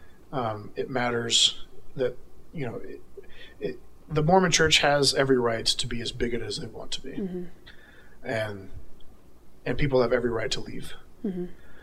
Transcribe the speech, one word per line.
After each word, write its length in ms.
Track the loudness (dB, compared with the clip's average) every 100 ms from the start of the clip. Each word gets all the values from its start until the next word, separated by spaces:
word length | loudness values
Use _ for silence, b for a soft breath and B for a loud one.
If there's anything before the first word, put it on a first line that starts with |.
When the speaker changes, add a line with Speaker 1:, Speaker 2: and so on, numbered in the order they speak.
| b b -8
Speaker 1:
Um, 380 | -2 -2 -4 -8 -6
it 140 | -2
matters 760 | 0 0 0 2 4 4 2 -6 -6 -6 0
that, 220 | 0 -2 -10 -12 -10
you 140 | -6 -6
know, 100 | -6
it, 180 | -8 -10 -12 -14 -10 B B B
it, 200 | -8 -8 -12 -16 -4
the 140 | 0
Mormon 280 | 6 8 8
Church 280 | 6 6 6
has 340 | 6 6 4
every 240 | 4 6 6
right 280 | 4 2 0
to 220 | 0 0
be 140 | -2
as 100 | -4
bigoted 360 | -2 0 0 -2
as 100 | -6
they 100 | -8
want 240 | -8 -6
to 100 | -6
be. 100 | -6
Speaker 2:
Mm-hmm. 320 | -4 -4 -4 -6 -10 -14 B B B B B -4
Speaker 1:
And, 440 | -2 -2 -6 -8 -6 -6 -6 -8 -10 -18 -18 -16 -10 -2
and 120 | 2
people 240 | 4 6
have 100 | 6
every 200 | 4 2
right 200 | 0 0
to 80 | -2
leave. 340 | -4 -6 -6 -8 -10 -6
Speaker 2:
Mm-hmm. 220 | -4 -4 -6 B B B